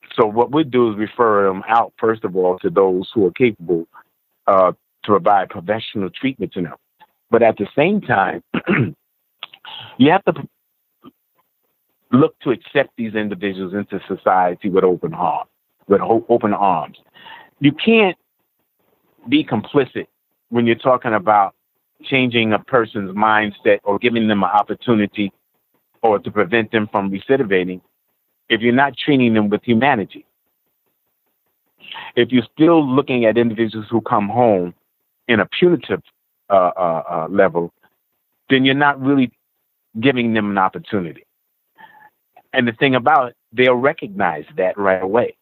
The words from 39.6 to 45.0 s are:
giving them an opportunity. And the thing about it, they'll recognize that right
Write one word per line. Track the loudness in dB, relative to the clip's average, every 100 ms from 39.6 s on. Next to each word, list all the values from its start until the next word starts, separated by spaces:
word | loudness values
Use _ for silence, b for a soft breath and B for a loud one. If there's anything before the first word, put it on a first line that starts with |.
| _ _ _ -2
giving | 0 0 0
them | -2 -2
an | -2
opportunity. | -2 -4 -8 -6 -6 -12 _ _ _ _ _ _ b b b _ _ _ _
And | -2 -2
the |
thing | 0 0 2
about | 2 0 0
it, | _ _
they'll | 0 2 4
recognize | 0 -2 -12 -4 -4 -4 -12 -4
that | -4 0
right | 0 0